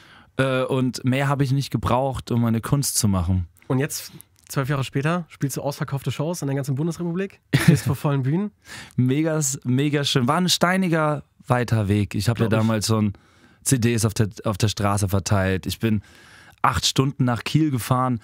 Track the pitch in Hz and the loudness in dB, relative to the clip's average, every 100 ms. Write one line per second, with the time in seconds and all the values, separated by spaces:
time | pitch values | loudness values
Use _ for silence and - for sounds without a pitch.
0 | - - - - 135 131 131 135 127 - | -20 -20 -10 -2 0 0 0 0 0 -2
1 | 127 127 139 139 135 139 131 117 - 120 | -2 0 0 0 0 0 -2 -2 0 0
2 | 135 123 - 120 117 113 - 143 135 - | 0 -4 -2 0 2 0 0 0 0 0
3 | 107 92 85 92 87 _ - 131 151 - | 2 2 2 0 -2 _ -4 -2 -2 -6
4 | - 180 - _ - 147 131 143 127 139 | -14 -18 -20 _ -8 -4 -2 -2 -4 -2
5 | 147 175 160 - 139 - 139 - 143 139 | -2 -2 -6 -6 -6 -4 -6 -6 -6 -4
6 | 139 120 151 175 139 139 139 131 165 156 | -4 -4 -4 -4 -4 -2 -2 -2 -2 -4
7 | 175 170 196 - _ 135 - 151 - 139 | -4 -4 -6 -10 _ 4 6 6 4 0
8 | 156 139 131 170 208 - - - - - | 0 0 0 0 -2 -8 -18 -18 -6 0
9 | 127 139 160 156 139 143 123 127 147 147 | 2 2 2 0 -2 -2 0 2 2 0
10 | 139 139 120 160 180 - 175 190 185 165 | 2 2 2 2 2 2 2 2 0 0
11 | 151 147 - - - 123 117 113 98 104 | 0 -2 -6 -12 -2 0 2 0 2 2
12 | 98 110 104 113 113 110 110 110 104 110 | 2 0 -2 0 2 2 2 0 0 2
13 | 107 - _ _ - _ - 135 117 117 | 0 -2 _ _ -20 _ -2 0 2 2
14 | 107 - 107 - 117 101 104 - 104 101 | 0 0 -2 -2 -4 0 -2 0 0 0
15 | 98 98 - 101 95 95 95 - 113 110 | 0 -2 0 0 2 -2 -4 -4 0 -2
16 | - - - - - - 135 - - - | -4 -16 -20 -20 -20 -2 0 0 0 0
17 | 139 - 127 117 - 147 156 127 - 127 | 0 0 0 0 -2 0 0 -2 0 0
18 | 127 117 | 0 -2